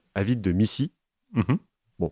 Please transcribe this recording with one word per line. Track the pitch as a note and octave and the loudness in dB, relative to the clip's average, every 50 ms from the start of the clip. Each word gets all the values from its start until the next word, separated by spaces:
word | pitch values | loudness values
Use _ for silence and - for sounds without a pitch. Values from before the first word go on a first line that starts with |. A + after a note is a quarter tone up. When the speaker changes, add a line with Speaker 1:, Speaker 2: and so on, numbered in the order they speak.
| _ _ - | _ _ -4
Speaker 1:
Avit | G2 G2+ G#2+ B2 | -2 -2 0 -2
de | A#2+ G2 F#2+ | -2 0 0
Missy. | F2 F#2+ A2 - - - C#3 - _ _ _ _ _ _ _ _ G#3+ | 2 2 2 2 2 0 -2 -4 _ _ _ _ _ _ _ _ -4
Speaker 2:
Mhm. | B2 F#2+ - C3+ G3+ _ _ _ _ _ _ _ - | -2 0 0 -2 -2 _ _ _ _ _ _ _ -6
Speaker 1:
Bon, | F2 D#2 | -6 -6